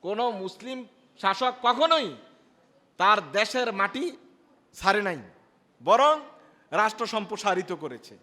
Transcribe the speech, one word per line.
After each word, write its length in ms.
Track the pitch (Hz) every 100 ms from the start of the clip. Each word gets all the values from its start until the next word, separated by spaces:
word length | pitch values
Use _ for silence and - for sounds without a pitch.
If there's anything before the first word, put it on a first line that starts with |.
কোনো 200 | 170 214 240 208
মুসলিম 340 | 185 - 233 262 233 _ _ _
শাসক 340 | 196 196 254 247 240
কখনোই 420 | 247 320 320 220 135 - _ _ _ _ _ _ _
তার 200 | 185 208 156 196
দেশের 300 | 220 254 247 196
মাটি 240 | 196 254 349 - _ _ _ _ _ -
ছাড়ে 240 | 180 202 202
নাই, 120 | 160 101 _ _ _ _ _
বরং 340 | 120 220 285 311 294 - - _ _
রাষ্ট্র 320 | 165 214 214 226
সম্প্রসারিত 580 | 226 196 208 208 180 185 175
করেছে। 320 | 151 120 - 104